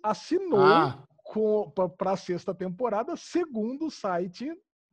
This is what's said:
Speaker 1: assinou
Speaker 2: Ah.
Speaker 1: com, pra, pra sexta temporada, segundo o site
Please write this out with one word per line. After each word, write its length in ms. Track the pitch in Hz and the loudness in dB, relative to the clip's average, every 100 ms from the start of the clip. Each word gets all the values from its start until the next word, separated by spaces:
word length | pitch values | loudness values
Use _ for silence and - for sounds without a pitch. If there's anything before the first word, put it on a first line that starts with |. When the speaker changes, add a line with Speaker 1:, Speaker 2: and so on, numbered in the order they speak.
Speaker 1:
assinou 580 | 214 214 - 359 381 254 | -4 -4 -2 -2 2 6
Speaker 2:
Ah. 440 | - 330 143 - - _ | 8 8 4 -2 -14 _
Speaker 1:
com, 460 | - 214 214 214 208 - | -8 -2 2 2 0 -2
pra, 140 | 180 | -2
pra 260 | 180 190 190 | -2 -2 -2
sexta 380 | - 175 - 180 | -4 -6 -6 -6
temporada, 600 | 185 180 240 208 277 330 | -6 -4 -2 -2 -4 -8
segundo 720 | - 330 339 220 220 277 320 | -4 -2 -2 -2 -4 -4 -6
o 40 | |
site 580 | - 202 175 185 - 262 339 _ _ _ | -6 -4 -2 -4 -8 -10 -10 _ _ _